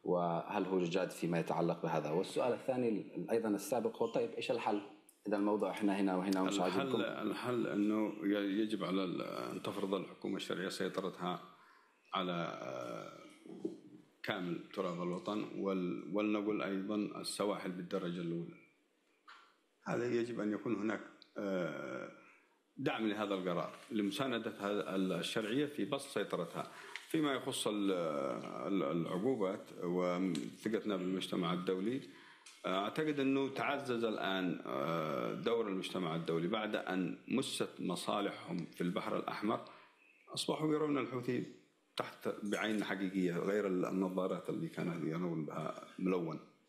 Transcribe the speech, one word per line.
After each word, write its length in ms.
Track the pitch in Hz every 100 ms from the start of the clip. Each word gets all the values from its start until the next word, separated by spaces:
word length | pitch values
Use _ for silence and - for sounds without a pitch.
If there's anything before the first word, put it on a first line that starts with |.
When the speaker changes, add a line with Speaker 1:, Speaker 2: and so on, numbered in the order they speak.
Speaker 1:
وهل 600 | 85 87 85 82 - 104
هو 180 | 92 95
جاد 280 | 87 92 87
فيما 280 | - 85 85
يتعلق 440 | 80 80 85 85
بهذا؟ 260 | 80 82 76
والسؤال 440 | 80 95 - 127
الثاني 360 | 113 - 127 120
ال-، 420 | 101 - - -
أيضًا 180 | 113 110
السابق 480 | 101 - 123 113 -
هو: 80 | 113
طيب، 220 | 135 117
إيش 200 | - 113
الحل 300 | 120 117 104 101 - - _ 101
إذا 100 | 104
الموضوع 340 | 104 104 98
إحنا 280 | 90 104 98
هنا 160 | 98
وهنا 260 | 92 95 95
ومش 180 | 95 101
Speaker 2:
الحل، 200 | 92 95
Speaker 1:
عاجبكم؟ 220 | 131 -
Speaker 2:
الحل 680 | 110 - 104 101 123 123 107
أنه 460 | 98 104 110 107 -
ي-، 360 | 101 104 101 98
يجب 220 | 110 104
على 200 | 90 95
ال-، 180 | 92 82
أن 400 | - - - -
تفرض 320 | - 98 98
الحكومة 420 | 98 82 - 101
الشرعية 340 | 95 - 87 92
سيطرتها 720 | - 95 90 92 - 90 87 - - - - _ _ _
على، 440 | 95 90 87 85 -
آه، 580 | 62 64 60 57 50 50 50 - - - - - - - - _
كامل 460 | - 104 90 80 -
تراب 280 | - 92 87
الوطن، 420 | 90 90 104 104 95 -
وال-، 580 | 98 95 87 - -
ولنقل 460 | 98 107 107 104 104
أيضًا 340 | 82 98 98
السواحل 760 | 107 98 - 90 - 104 90 98
بالدرجة 500 | 90 87 95 90 87
الأولى. 340 | 85 85 85 - - _ _ _ _ _ - - - _ _ _
هذا 200 | 208 120
يجب 340 | 120 120 117 113
أن 120 | 104
يكون 240 | 101 -
هناك، 240 | 98 107 98 - - - 113
آه، 720 | 101 92 82 69 67 64 50 - - - _ _ _ -
دعم 300 | 131 127 110
لهذا 260 | 104 104
القرار 380 | 98 90 85 - - -
لمساندة 640 | 113 101 98 135 117 113 -
هذا 360 | 101 104 -
ال-، 160 | 95 92
الشرعية 520 | 85 85 117 104 127
في 200 | 147 -
بسط 240 | 98 139 -
سيطرتها. 640 | 110 98 87 85 80 - - - - -
فيما 240 | 160 147
يخص 340 | 127 135 123 113
ال-، 240 | 107 98 90 82 71 67 58 64 50 69
ال-، 160 | 95
العقوبات 840 | 71 85 80 87 120 127 95 107 - -
وثقتنا 1120 | 87 90 90 87 92 82 55 - 110 110 107 95
بالمجتمع 560 | 90 92 90 95 87
الدولي، 480 | 90 92 92 104 135 - - - - - -
آه، 180 | 92 95
أعتقد 360 | 104 - 156 143
أنه 300 | 135 139 135
تعزز 540 | 135 117 143 123 120
الآن، 580 | 113 104 95 95 92 76
آه، 680 | - 65 76 82 78 67 58
دور 340 | 53 107 117 107
المجتمع 480 | 95 87 92 87
الدولي 320 | 82 80 82 87
بعد 280 | 110 107
أن 420 | 104 - 92 90 - -
مست 420 | 123 135 - 110 -
مصالحهم 840 | 90 87 - 107 101 - - 90 -
في 60 | -
البحر 360 | 90 95 107 98
الأحمر. 440 | - - 104 120 - - - _ - - -
أصبحوا 400 | 143 - 147 156
يرون 240 | 151 151 143
الحوثي 460 | 117 127 123 123 - - _ _ _ -
تحت 320 | - - 110 -
بعين 400 | 104 101 107 107
حقيقية 500 | 95 95 95 98 90
غير 340 | 85 95 104 98
النظارات 840 | 90 - 95 95 92 92 90 -
اللي 180 | 80 82
كانوا 420 | - 87 82 76
يرون 360 | 82 90 80
بها 420 | 76 80 78 - - -
ملون. 400 | 92 92 82 76 - _